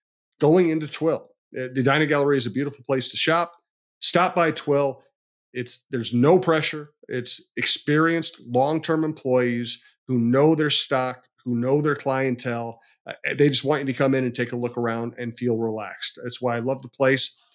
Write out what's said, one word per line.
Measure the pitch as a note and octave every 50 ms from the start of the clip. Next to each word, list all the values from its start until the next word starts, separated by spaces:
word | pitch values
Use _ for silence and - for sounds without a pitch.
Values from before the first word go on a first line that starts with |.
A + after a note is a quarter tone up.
| _ _ _ _ _ _ _ -
going | D3 D3 E3 F#3 F3+ D#3+
into | D#3 D#3 D3+
Twill. | D3 - - D#3 E3 C#3+ - - _ _ _ _ _ -
Uh, | C3 B2+ B2+ B2+
the | C3+
Edina | A#2+ C#3 C#3 D3+ D#3
Galleria | C#3+ D3 C#3+ C#3 C#3+ C#3+
is | C3+ A#2
a | A#2+
beautiful | F#2+ C3 C#3+ C#3+ - - -
place | - C3+ C3 A#2+ -
to | -
shop. | - - D#3+ E3 F3 E3+ - - _ _ _ _ _ _ _ _ -
Stop | - - - E3+ F#3 F3+ -
by | F3 E3+ D#3+
Twill. | - - - D3+ C#3+ C#3+ C#3+ C3+ C3+ - _ _ _ _ _ _ _ _ _ _ -
It's, | B2+ B2 - - - _ -
there's | C3 A#2 A2+ A2+ A#2+
no | A#2+ B2+ D3+ F3+ F3+
pressure. | F3+ E3+ D#3+ D#3 D3+ - D#3 D3+ D3 - _ _ - -
It's | B2+ B2+ A#2+ - - - - _ -
experienced | A#2+ A#2+ - - - - D3 D3 D#3 D#3+ E3 E3 E3 D#3 - - - -
long-term | A#2+ A#2+ B2 C3+ D3 D#3+ D#3+ D#3+ - D#3+ D#3 D#3+
employees | D#3 D#3 - - C3 B2+ B2+ B2 B2 A#2+ A#2+ A#2+ A#2 - - _ _ _ _ _
who | - B2+ A#2+
know | A#2 A#2 B2+ C3+ D3 D#3+ D#3+
their | D3+ D3+ D3
stock, | C#3 - - - C#3+ B2+ B2+ B2+ B2 - _ _ _ _ -
who | B2+ A#2+
know | A#2 B2 C3 C#3 D3+
their | D3 D3+ C#3
clientele. | - - C#3 C3 C3 C3+ C3 B2 A#2+ - B2 A#2 A#2+ A#2 A#2 A2+ _ _ _ _ _ -
Uh, | - - - - - C#3
they | B2 C#3+
just | D3 C3+ - -
want | C#3 D3+ C#3
you | C#3+
to | C3+ B2
come | - C#3 C3+ C3+
in | C3 C3
and | B2 A#2+
take | - A#2+ A#2+
a | B2
look | A#2+ A#2+ A#2+ A#2+
around | A#2+ A#2+ A#2 A2+ A#2 A#2 A#2 A#2
and | B2 A#2+ A#2 A#2
feel | - B2 B2 A2+
relaxed. | A2+ A2+ A2+ A2 A2 G#2 F#2 F2+ - - - - -
That's | B2 B2 A#2+ -
why | B2 A#2+ A#2
I | A#2
love | A#2 B2+ C3+ C3+
the | C3 B2
place. | _ - C#3 C3 C3+ C3 - - - _ _ _